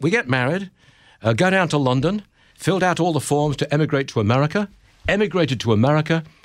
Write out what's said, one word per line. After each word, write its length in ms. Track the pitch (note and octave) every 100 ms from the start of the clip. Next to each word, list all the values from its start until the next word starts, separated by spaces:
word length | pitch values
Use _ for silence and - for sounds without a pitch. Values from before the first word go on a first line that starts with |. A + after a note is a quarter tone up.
we 80 | D3+
get 180 | A3+ B3+
married, 440 | C3 B2 F3+ F#3+ - _ _ _ _
uh, 120 | A2
go 160 | A2+ F#3
down 180 | F#3+ E3+
to 80 | D3+
London, 460 | C3 B2+ D3+ G#3 - _ _
filled 280 | _ - F#3
out 160 | F3+ D#3+
all 120 | E3+
the 80 | D3+
forms 360 | - D3 D3 C3+
to 160 | D3
emigrate 340 | D3 D3+ C#3 C3+
to 120 | -
America, 500 | G#2 B2+ D3 G3+ G3+ - _ _ -
emigrated 540 | F#3+ G#3+ F#3 D#3 A#2
to 120 | A#2
America, 500 | G#2 B2+ D3+ D3+ E3 D#3 _